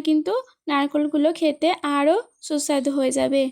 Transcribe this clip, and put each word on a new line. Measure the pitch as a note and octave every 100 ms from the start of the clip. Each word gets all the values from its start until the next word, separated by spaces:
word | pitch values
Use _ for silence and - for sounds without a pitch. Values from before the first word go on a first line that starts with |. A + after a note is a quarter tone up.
কিন্তু | D#4 D#4 D4+ A4+ B4+ _ -
নারকেলগুলো | C#4+ C#4+ D4 D4 D4+ D4+
খেতে | E4 D#4+ D4 D#4+ F4+ D4
আরও | C#4+ C#4+ F#4 A#4+ _
সুস্বাদু | - D4+ - C#4+ C4+
হয়ে | C#4 C4
যাবে। | C4+ C4 C4+ C4